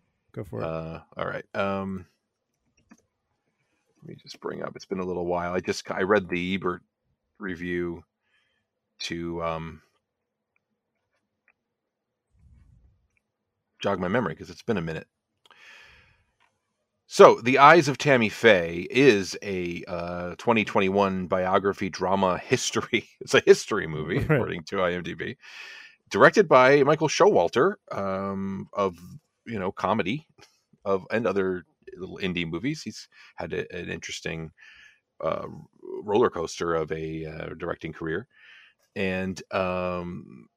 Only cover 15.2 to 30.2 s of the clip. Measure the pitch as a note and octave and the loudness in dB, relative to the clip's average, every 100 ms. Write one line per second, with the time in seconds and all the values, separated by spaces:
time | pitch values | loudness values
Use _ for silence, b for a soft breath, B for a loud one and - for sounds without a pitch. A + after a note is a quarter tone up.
15.2 | _ _ _ B B B B B B B | _ _ _ B B B B B B B
16.2 | B _ _ _ _ _ _ _ - - | B _ _ _ _ _ _ _ -2 8
17.2 | F3+ G#2 A2+ B2+ C#3+ E3+ C#3+ C3 D3 B2+ | 10 8 4 8 8 8 6 0 2 4
18.2 | G#2+ - A#2 F#2+ E2+ E2+ - B2 C#3 G2+ | 4 4 6 6 4 -6 -2 4 6 6
19.2 | F2+ - G#2 F#2+ F2 F2 - F2 E2+ F2 | 2 -8 -8 -6 -6 -8 -8 -8 -6 -8
20.2 | F2 - - A2+ G2+ A2 F#2+ G2 G2 F#2+ | -8 -6 0 0 2 0 2 2 2 0
21.2 | F2+ F#2 F2+ G2 G2 F#2 F#2+ - F2+ G2 | -2 -2 2 2 0 -2 -4 -2 0 2
22.2 | F#2+ F2 - B2+ - A#2 - G#2+ - - | 2 0 -2 -2 -2 -4 -2 -4 -4 -14
23.2 | - C3 - G3 - G#2 E2 D2+ D#2 A#2+ | 0 4 8 6 4 -6 -4 -6 -4 -4
24.2 | - D3 F2 F2 D#2 G2 F2+ F2+ F2 E2+ | 0 0 -2 -6 -6 -2 -2 -2 -6 -10
25.2 | F2 - B B B B B B - G2 | -12 -14 B B B B B B -2 8
26.2 | D3 A3 D#3+ C3+ B2+ D3 C3+ D#3 D#3 - | 8 8 6 8 8 6 6 2 2 4
27.2 | F3+ C#3+ E2+ - F3 G#3 - - G2 F#2+ | 4 6 2 2 0 0 -8 -8 -6 -4
28.2 | G2 G2 G2 G2 G2+ G2 G2 F2 F2+ - | -6 -6 -6 -8 -8 -4 -4 -4 -16 -20
29.2 | _ _ - A2+ F#2 - F#2 A2 F2+ C#3 | _ _ -10 -6 -6 -4 -2 0 -2 -4